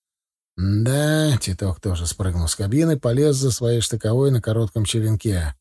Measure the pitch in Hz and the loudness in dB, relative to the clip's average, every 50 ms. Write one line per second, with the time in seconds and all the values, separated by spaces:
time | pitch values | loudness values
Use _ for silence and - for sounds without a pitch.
0 | _ _ _ _ _ _ _ _ _ _ - - 92 98 101 104 113 120 135 143 | _ _ _ _ _ _ _ _ _ _ -8 -4 -2 0 0 2 2 2 2 2
1 | 147 151 151 156 156 156 139 110 - - 92 - 101 95 90 - - 101 87 82 | 2 2 2 2 2 2 2 0 0 -2 -4 -4 -2 -4 -4 -4 -4 -4 -4 -2
2 | 85 82 - - 98 92 87 87 85 80 - - 104 98 113 147 165 165 156 131 | -4 -6 -6 -4 -4 -2 -2 -2 -2 -2 -2 -2 -2 -2 0 2 2 2 0 0
3 | - 123 117 131 147 151 143 135 135 135 110 - 120 117 120 120 107 - - 110 | 0 0 2 2 2 2 2 2 0 -2 -2 0 0 0 0 0 0 -2 -4 -4
4 | - 107 113 127 139 139 135 120 - 113 110 113 113 104 - 113 107 92 - 113 | -2 0 0 2 2 2 2 2 0 0 0 0 0 -2 -2 -2 -2 -2 0 0
5 | 110 110 110 101 - 117 101 90 82 73 69 _ | 0 0 0 0 0 0 0 0 -2 -2 -6 _